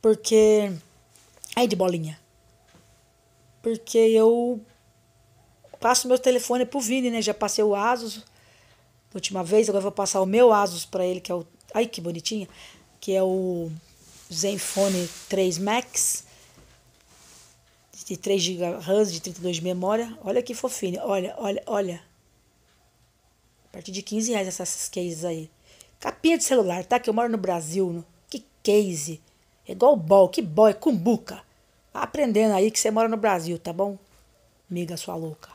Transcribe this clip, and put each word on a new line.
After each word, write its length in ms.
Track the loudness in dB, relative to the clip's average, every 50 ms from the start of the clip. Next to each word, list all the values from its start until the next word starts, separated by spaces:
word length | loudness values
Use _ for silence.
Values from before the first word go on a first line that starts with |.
Porque, 680 | 4 2 2 2 0 2 4 6 6 6 6 4 2 -2 -6 -10 -12 _ _ _ _ _ _ -20 _ _ _ -20 -18 -8 -2
aí 120 | -2 0
de 80 | 0 0
bolinha. 440 | 0 0 0 -2 -2 -6 -8 -12 -14 _ _ _ _ _ _ _ _ _ _ _ -20 _ _ _ _ _ _ _ _ _ _ _ _ _ _ _ _
Porque 380 | -6 -4 -4 -4 -8 0 4 4
eu 600 | 6 6 6 6 6 6 6 4 0 -2 -4 -6 -10 _ _ _ _ _ _ _ _ _ _ _ _ _ _ _ _ _ _ _ _ -20 -20 -2
passo 280 | 0 2 2 2 2
meu 100 | 2 0
telefone 480 | 2 4 2 2 2 0 -2 -2 -2 -2
pro 140 | -2 -4 -6
Vini, 320 | -2 -2 -2 0 0 -2
né? 100 | -2 -2
Já 100 | -2 -2
passei 320 | -2 -2 -4 -4 0 0 2
o 120 | 2 2
Asus 480 | 0 0 0 0 -2 -4 -10 -14 -14 -18
da 0 | _ _ _ _ _ _ _ _ _ _ _ _ _ _ _ _ _ _
última 300 | -10 -8 -6 -6 -6 -4
vez, 260 | 2 4 4 4 4
agora 120 | 0 -2
eu 20 | -2
vou 80 | -2
passar 280 | -4 -4 -4 -2 0 0
o 40 | 0
meu 260 | 2 4 6 6 6
Asus 320 | 6 6 2 0 -2 -8 -12
pra 220 | -8 -6 -4 -2
ele, 160 | -2 -4 -6
que 100 | -6 -8
é 40 | -8
o, 100 | -8 -8 _ _ _ _ -6 -2
ai 100 | -2 -2
que 160 | -2 -4 -10
bonitinha, 480 | -10 -8 -10 -8 -8 -6 -6 -6 -8 -10 -16 -20 -20 -20 -20 -20 _ _ _ _
que 140 | -6 -2 0
é 80 | 2
o 500 | 2 2 0 0 -2 -2 -2 -4 -6 -8 -10 -12 _ _ _ _ _ -20 -20 -20 -20 -12 -6
Zenfone 720 | -4 -4 -4 -4 -4 -6 -6 0 0 0 2 0 -2 -4 -6 -10 -16 -8 -4
três 300 | -2 0 0 0 0 -2
Max, 640 | -2 -2 -2 -2 -2 -4 -4 -4 -2 -2 -4 -6 -8 _ -20 -20 -20 _ _ -20 -20 _ _ _ _ _ _ _ _ _ _ _ -20 -20 -20 -20 -20 _ _ _ _ _ _ _ _ _ -20 -20 -12
de 100 | -12 -12
três 240 | -8 -2 -2 0 0
giga 380 | 0 -2 -2 -4 -4 -6 -6 -8
ram, 240 | -2 0 2 2 2
de 180 | 0 -2 -10
trinta 160 | -12 -12 -12
e 60 | -8 -6
dois 140 | -6 -6
de 60 | -4 -4
memória. 540 | -4 -4 -4 -2 -2 -2 -2 -4 -6 -10 -12 -8
Olha 180 | -4 -2 -2
que 140 | -2 -4 -10
fofinho, 440 | -8 -8 -8 -6 -6 -6 -6 -6 -6 -4
olha, 320 | -2 -2 -2 -4 -6 -8
olha, 240 | -8 -6 -6 -6 -6 -6
olha. 360 | -4 -4 -4 -2 -4 -6 -10 -14 _ _ _ _ _ _ _ _ _ _ _ _ _ _ _ _ _ _ _ _ _ _ _ _ _ _ _ _ _ _ _ _
A 60 | _ -20
partir 200 | -18 -16 -12 -12
de 80 | -12
quinze 300 | -10 -6 -4 -4 -2 -2
reais 180 | -2 -2 -2 -4
essas 400 | -6 -8 -8 -8 -8 -8 -10 -8
cases 340 | -6 -6 -6 -6 -6 -6 -6
aí. 260 | -6 -6 -6 -10 -14 _ _ _ _ _ _ -20 _ _
Capinha 400 | _ -10 -10 -10 0 2 2 2
de 60 | 2 2
celular, 400 | 2 4 4 4 2 -2 -4 -2
tá? 160 | 0 0 0
Que 100 | 2 0
eu 40 | 0
moro 160 | 0 0 0
no 80 | -2
Brasil, 520 | 0 0 0 0 0 -4 -4 -2 -2 -2 -2
no, 160 | -2 -8 -10 _ _ _ _ _
que 160 | -14 -14 -14 _ _ _
case. 600 | _ 4 4 4 4 2 -2 -6 -6 -8 -10 -12 _ _ _ _ _ _ _ _ _
É 60 | -14
igual 240 | -2 4 6 6 6
bol, 320 | 6 4 6 8 8 8
que 140 | 6 4 -4
bol, 260 | -4 -2 4 6 6
é 60 | 6 6
cumbuca. 680 | 4 0 0 0 2 2 2 2 2 -2 -10 -16 -16 -18 _ _ _ _ _ _ _ _ _ _
Vai 100 | -8 -8
aprendendo 500 | -6 -2 -2 0 2 4 4 4 4 4
aí 160 | 4 2 2
que 80 | 2
você 140 | 0 -2 0
mora 160 | 2 2 0
no 80 | 0 0
Brasil, 420 | 0 0 0 0 0 -2 -6 -8
tá 140 | -8 -8 -10
bom? 260 | -4 -4 -4 -4 -4 -10 _ _ _ _ _ _ _ _ _ _ _ _ _ _
Amiga 280 | -8 -6 -6 -6 -8
sua 180 | -10 -10 -10 -8
louca. 360 | -8 -8 -10 -12 _ -20 -20